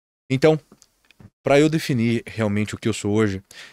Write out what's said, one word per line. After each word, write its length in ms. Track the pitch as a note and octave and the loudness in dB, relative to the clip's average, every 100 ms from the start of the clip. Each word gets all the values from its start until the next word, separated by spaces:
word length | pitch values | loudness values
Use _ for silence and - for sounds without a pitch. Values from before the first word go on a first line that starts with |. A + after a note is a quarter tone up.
| _ _ _ | _ _ _
Então, 280 | C3 D#3 D#3 - - _ _ _ _ - _ | 2 2 2 -4 -20 _ _ _ _ -20 _
pra 160 | - C#3+ | 2 4
eu 80 | D#3 | 4
definir 560 | D#3+ - B2+ A#2 A#2 - | 0 -2 -2 0 -2 -6
realmente 500 | - G#2+ G#2 G#2 G2+ | -4 -2 -2 -4 -4
o 20 | |
que 100 | A#2 | -6
eu 60 | |
sou 200 | G#2 G2+ | -4 -2
hoje, 300 | G#2 G#2+ F#2+ - - - | 0 0 -2 -10 -20 -20